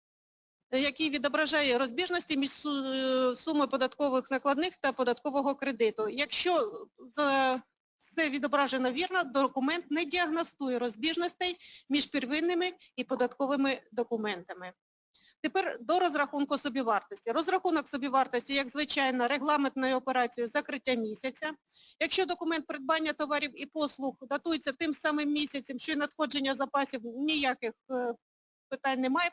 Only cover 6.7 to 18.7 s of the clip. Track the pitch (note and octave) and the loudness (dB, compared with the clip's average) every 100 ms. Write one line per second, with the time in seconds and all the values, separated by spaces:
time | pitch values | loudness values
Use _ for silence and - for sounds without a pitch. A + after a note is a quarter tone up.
6.7 | D#3+ - _ B3 C#4 D4 C4+ C4 B3+ - | -4 -16 _ -12 0 2 4 4 2 -4
7.7 | _ _ _ - - D#4 C4+ C#4 C#4 C4+ | _ _ _ -10 0 0 0 0 2 2
8.7 | C4 B3+ B3+ F#4 F#4 D#4+ C4 C4+ - C4 | 2 0 0 0 0 0 2 0 2 0
9.7 | E4+ E4+ D4 D#4+ F4 F4 D#4+ E4 - C4+ | 0 -2 -2 0 0 0 0 -4 -4 -2
10.7 | B3 B3 G#3 D4 E4 F4 - F4+ F4 - | -2 -2 -2 -2 0 -2 -2 -4 -4 -10
11.7 | - - C#4 - D4 A#3+ D4+ E4+ F4 F4+ | -18 -2 0 0 -2 0 0 2 2 0
12.7 | F4+ - - B3 B3+ B3 - C4+ C#4 C4+ | -4 -16 -8 -4 0 0 0 -2 2 2
13.7 | B3+ - A3 A#3 A#3 G#3+ F#3 F3 F3+ F3+ | 0 -4 -6 -4 -2 -2 -4 -8 -14 -14
14.7 | - _ _ _ _ _ _ D#4 F#4+ F#4 | -16 _ _ _ _ _ _ -2 0 -2
15.7 | - A#3 F4 F4+ D4 C#4 D4 C#4+ C#4 C#4+ | -4 0 4 4 2 -2 0 -2 -2 -2
16.7 | B3 A3+ G3+ - G3+ - B3 E4 F#4 F#4 | -2 2 0 0 -14 -4 -2 2 2 2
17.7 | D#4+ - C#4 C4+ C4 C4 B3 A#3+ C#4 C4 | 0 0 -4 0 2 2 0 0 -2 0